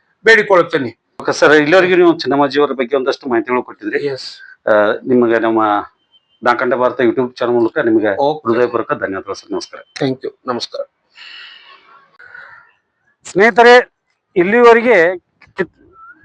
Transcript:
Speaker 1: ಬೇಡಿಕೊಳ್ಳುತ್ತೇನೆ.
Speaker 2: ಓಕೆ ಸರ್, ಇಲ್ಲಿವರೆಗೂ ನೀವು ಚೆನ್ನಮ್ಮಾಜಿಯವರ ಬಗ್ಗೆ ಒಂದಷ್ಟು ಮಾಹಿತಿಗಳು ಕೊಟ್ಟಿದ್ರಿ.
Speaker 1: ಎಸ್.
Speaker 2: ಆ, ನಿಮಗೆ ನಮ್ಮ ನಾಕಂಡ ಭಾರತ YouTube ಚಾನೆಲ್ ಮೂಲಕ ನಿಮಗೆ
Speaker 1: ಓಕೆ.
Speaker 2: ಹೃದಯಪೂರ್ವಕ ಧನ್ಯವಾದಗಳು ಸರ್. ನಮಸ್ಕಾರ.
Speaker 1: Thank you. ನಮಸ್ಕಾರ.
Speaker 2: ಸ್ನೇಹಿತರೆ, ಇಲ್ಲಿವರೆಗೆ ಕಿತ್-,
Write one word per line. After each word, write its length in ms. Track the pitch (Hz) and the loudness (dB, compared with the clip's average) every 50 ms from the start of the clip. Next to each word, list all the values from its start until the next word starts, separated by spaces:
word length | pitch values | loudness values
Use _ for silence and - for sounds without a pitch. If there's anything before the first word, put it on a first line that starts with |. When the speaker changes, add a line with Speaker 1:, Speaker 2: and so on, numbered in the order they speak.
| _ _ _ _ - | _ _ _ _ 0
Speaker 1:
ಬೇಡಿಕೊಳ್ಳುತ್ತೇನೆ. 800 | 214 226 214 202 - 196 175 165 - - 156 131 117 - _ _ _ _ - | 2 2 2 2 2 2 2 2 0 -2 -6 -6 -8 -10 _ _ _ _ -10
Speaker 2:
ಓಕೆ 100 | - - | -8 -8
ಸರ್, 200 | 139 - - 135 | -2 0 2 4
ಇಲ್ಲಿವರೆಗೂ 440 | 147 151 147 147 170 190 180 180 185 | 4 4 4 4 2 2 4 4 2
ನೀವು 220 | 175 180 170 165 165 | 4 4 2 2 0
ಚೆನ್ನಮ್ಮಾಜಿಯವರ 540 | - 131 139 139 143 139 131 143 147 135 | -2 -4 -2 -2 -2 0 0 0 -2 -2
ಬಗ್ಗೆ 240 | 131 123 131 117 143 | -2 -4 -6 -4 -4
ಒಂದಷ್ಟು 320 | 135 123 - 123 - - 139 | -4 -2 -4 -6 -6 -6 -4
ಮಾಹಿತಿಗಳು 340 | 117 117 - - 123 123 | -4 -4 -4 -2 -4 -4
ಕೊಟ್ಟಿದ್ರಿ. 440 | 120 - 107 _ 107 104 104 147 143 | -6 -8 -14 _ -10 -8 -6 -6 -6
Speaker 1:
ಎಸ್. 340 | 143 135 127 - - - - - - - _ - 120 | -6 -8 -10 -12 -16 -20 -20 -20 -20 -20 _ -4 0
Speaker 2:
ಆ, 40 | 107 104 104 107 - - - | 0 2 0 0 -2 -4 -4
ನಿಮಗೆ 320 | - 127 123 120 113 117 113 | -2 0 2 2 2 0 0
ನಮ್ಮ 240 | 113 113 110 110 110 107 104 104 95 - _ _ _ _ _ _ _ _ _ _ | -2 -2 -2 -2 -2 -2 -2 -4 -6 -10 _ _ _ _ _ _ _ _ _ _
ನಾಕಂಡ 320 | - 120 120 - 131 123 131 | -2 -2 -2 -2 -2 -2 -2
ಭಾರತ 260 | 123 127 123 113 - | 0 -2 -2 0 0
YouTube 320 | 127 117 - 135 127 123 | 0 0 0 -2 -4 -6
ಚಾನೆಲ್ 240 | - - 127 120 120 | -6 -6 -4 -2 0
ಮೂಲಕ 220 | 120 117 113 - 156 | 0 0 0 -2 -2
ನಿಮಗೆ 380 | 135 117 110 110 101 107 98 | -2 0 0 0 0 -2 -2
Speaker 1:
ಓಕೆ. 360 | - 139 143 151 151 - 117 | -2 -2 -4 -4 -4 -4 -4
Speaker 2:
ಹೃದಯಪೂರ್ವಕ 400 | 113 120 123 113 120 113 107 - | -2 0 -2 -2 -2 -4 -6 -6
ಧನ್ಯವಾದಗಳು 420 | 120 107 98 92 95 95 92 95 95 | -6 -6 -6 -8 -8 -10 -10 -12 -14
ಸರ್. 180 | - - - | -14 -12 -10
ನಮಸ್ಕಾರ. 280 | 98 90 - - - - - _ - - | -10 -10 -10 -12 -18 -20 -20 _ -10 -6
Speaker 1:
Thank 180 | 143 135 127 - | -6 -6 -6 -6
you. 100 | - - - _ _ | -10 -14 -14 _ _
ನಮಸ್ಕಾರ. 380 | - 104 117 - - - - - - _ _ _ _ _ - - - - - - - - - _ - - _ _ _ - _ _ _ _ - - - - - - - - - _ _ _ _ _ _ _ _ _ _ _ _ - | -10 -8 -8 -10 -12 -12 -14 -14 -14 _ _ _ _ _ -20 -20 -20 -20 -20 -20 -20 -20 -20 _ -20 -20 _ _ _ -20 _ _ _ _ -20 -20 -20 -20 -20 -20 -20 -20 -20 _ _ _ _ _ _ _ _ _ _ _ _ -20
Speaker 2:
ಸ್ನೇಹಿತರೆ, 680 | - - 175 208 233 190 208 233 240 247 247 - - _ _ _ _ _ _ _ _ - | -6 -2 0 0 2 4 6 6 8 8 6 4 0 _ _ _ _ _ _ _ _ -2
ಇಲ್ಲಿವರೆಗೆ 840 | 190 170 190 214 240 240 240 226 233 220 254 226 185 160 175 185 175 | -2 0 2 2 4 6 6 6 6 4 2 4 4 2 2 0 -4
ಕಿತ್-, 800 | - _ _ _ _ _ _ - 180 - _ _ _ _ _ _ - - - _ | -10 _ _ _ _ _ _ -10 -10 -10 _ _ _ _ _ _ -20 -20 -20 _